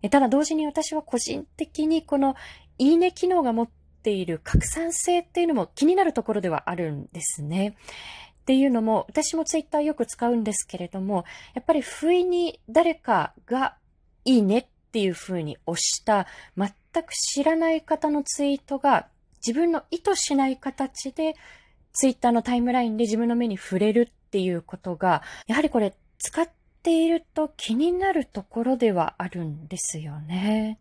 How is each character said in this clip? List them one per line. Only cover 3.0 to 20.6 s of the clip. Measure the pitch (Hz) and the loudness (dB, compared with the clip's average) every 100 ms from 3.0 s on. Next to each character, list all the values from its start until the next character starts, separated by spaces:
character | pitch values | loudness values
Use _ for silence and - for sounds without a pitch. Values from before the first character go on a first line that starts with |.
| 359 | 4
機 | - 359 | 2 2
能 | 370 | 2
が | 262 | 2
持 | 226 | 0
っ | 233 _ _ _ | -2 _ _ _
て | - | -4
い | 196 | -2
る | 180 160 | -2 -6
拡 | - - - | 0 0 0
散 | - 330 | -4 -4
性 | 339 - 349 | -2 0 0
っ | 339 | 0
て | - | -2
い | |
う | 339 | 0
の | |
も | 269 170 | 0 -2
気 | - 294 | 0 2
に | 370 | 4
な | |
る | 359 | 2
と | 262 | 0
こ | 220 | -2
ろ | 208 | -2
で | 185 | -2
は | 156 - | -4 -4
あ | |
る | 175 165 | -4 -4
ん | 147 147 | -6 -10
で | 165 | -8
す | - - | -8 -6
ね。 | 147 175 202 208 - - - - - _ | -4 -2 -2 -4 -20 -18 -18 -18 -20 _
っ | - | 2
て | |
い | 262 | 4
う | 277 | 4
の | 240 | 2
も、 | 220 220 - | 2 0 0
私 | - 302 | -4 -2
も | 330 | -2
Twitter | 311 320 302 302 | -2 -2 -2 -2
よ | 294 302 | 0 -2
く | 247 | -4
使 | - 240 | -2 0
う | 240 | 0
ん | |
で | 214 | 0
す | 202 | -4
け | - 185 | -6 -10
れ | 175 | -8
ど | 190 | -6
も、 | 190 196 175 - - | -2 -2 -4 -16 -12
や | - | -10
っ | |
ぱ | - | 0
り | 311 | 0
不 | - - 302 | 0 -4 2
意 | 359 | 2
に | 359 349 339 - - | 2 0 -2 -6 0
誰 | 247 339 | 2 2
か | 320 - 202 147 - | 0 0 0 0 -8
が | _ 247 269 - _ _ _ _ | _ -2 -2 -6 _ _ _ _
い | - 254 | 2 4
い | |
ね | 202 220 | 4 2
っ | - _ _ | -2 _ _
て | 226 | -2
い | 196 | -2
う | |
ふ | 170 - | -4 -6
う | 185 | -6
に | 151 - - | -6 -8 -8
押 | 165 | -4
し | - - | -4 -4
た、 | - 208 180 - - - | 0 0 0 -10 -14 -4
全 | 196 _ _ 339 | -4 _ _ -6
く | 320 | -4
知 | - - 277 | -6 -4 0
ら | 285 320 | 2 2
な | 330 | 2
い | 320 | 0
方 | - 311 302 | -2 -2 0
の | 294 | -2
ツ | 285 - | -4 -2
イ | 285 | -2
ー | 277 | -2
ト | - 277 | -4 -2
が | 277 220 - _ _ _ | 2 2 0 _ _ _
自 | - 240 | -4 0
分 | 339 | 0
の | 320 - | 0 -4
意 | 339 | -4
図 | - | 0
し | 381 - 277 | 0 0 0
な | 269 | 0
い | |
形 | 262 | -2